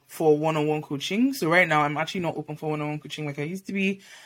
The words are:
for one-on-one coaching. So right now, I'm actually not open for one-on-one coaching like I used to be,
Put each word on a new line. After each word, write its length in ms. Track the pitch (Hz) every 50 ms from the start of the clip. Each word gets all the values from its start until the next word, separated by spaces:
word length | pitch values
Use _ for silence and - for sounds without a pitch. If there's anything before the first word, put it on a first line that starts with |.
| _
for 320 | - - - 160 156 151
one-on-one 460 | 147 156 160 160 156 151 151 151 151 151
coaching. 500 | - 151 139 - - 190 220 254 277 262
So 160 | - 180 156
right 180 | 170 180 180
now, 140 | 160 156 151
I'm 160 | 147 147 151
actually 240 | 143 160 - - 190
not 160 | 170 160 -
open 180 | - 151 - 151
for 140 | 156 160 156
one-on-one 280 | 151 151 147 151 151 151
coaching 260 | - 151 - - 151
like 140 | 147 143 147
I 40 | 147
used 220 | 160 185 190 -
to 60 | - 196
be, 280 | 196 190 196 196 196 - - - - -